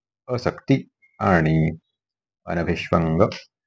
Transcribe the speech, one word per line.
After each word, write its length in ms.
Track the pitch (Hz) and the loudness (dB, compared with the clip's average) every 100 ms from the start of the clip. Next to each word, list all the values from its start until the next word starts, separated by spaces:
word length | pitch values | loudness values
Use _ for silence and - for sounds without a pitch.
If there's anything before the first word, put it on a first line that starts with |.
| _ _ - | _ _ -10
असक्ती 600 | 120 - - - 135 - _ _ - | -6 -6 -4 -2 -2 -2 _ _ -4
आणि 560 | - 87 - 80 156 160 _ _ _ _ _ _ 87 | 2 2 2 2 0 -4 _ _ _ _ _ _ -8
अनभिष्वंग 760 | 87 85 82 - 87 82 80 110 - - _ | -4 -4 -4 0 0 2 2 0 0 -18 _